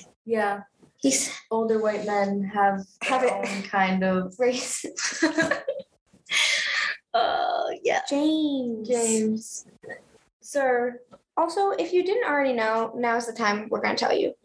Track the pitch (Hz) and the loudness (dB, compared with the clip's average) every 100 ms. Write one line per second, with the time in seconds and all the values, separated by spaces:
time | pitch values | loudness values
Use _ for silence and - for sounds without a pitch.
0 | - _ - 226 208 202 - _ - _ | -20 _ -4 0 0 -2 -8 _ -20 _
1 | 269 262 - - - 226 226 220 214 208 | 0 2 -2 -8 -4 -2 2 2 0 -2
2 | 208 202 196 202 196 202 196 196 196 _ | -2 0 0 -2 -2 2 2 2 -6 _
3 | - 254 247 196 233 196 190 196 190 190 | -2 2 2 0 -4 -6 -2 0 2 2
4 | 190 185 185 - 247 254 - - - - | 2 0 -2 0 0 0 -4 -8 -8 -6
5 | - - 311 311 320 571 - 587 - _ | -8 -2 0 2 0 0 -2 -8 -10 _
6 | _ - - - - - - - - - | _ -20 -4 0 2 0 0 -2 -2 -6
7 | _ - - - - - - - - - | _ 0 2 0 0 -2 -2 -2 0 0
8 | - 285 311 311 302 277 240 220 214 240 | 0 0 2 2 0 0 -2 -4 -2 0
9 | 226 226 220 220 - - - _ - - | 2 2 2 0 -6 -14 -16 _ -18 -18
10 | _ _ _ _ - 285 262 247 247 240 | _ _ _ _ -6 0 2 2 0 -4
11 | - - _ - 330 403 392 - 339 359 | -18 -20 _ -2 0 2 0 0 2 2
12 | 359 480 320 294 269 240 220 226 226 - | 2 0 2 2 2 2 2 2 -2 -2
13 | 233 226 233 226 214 208 214 214 214 - | 0 0 -2 -2 0 0 -2 -2 0 0
14 | - - - - | 2 2 0 -4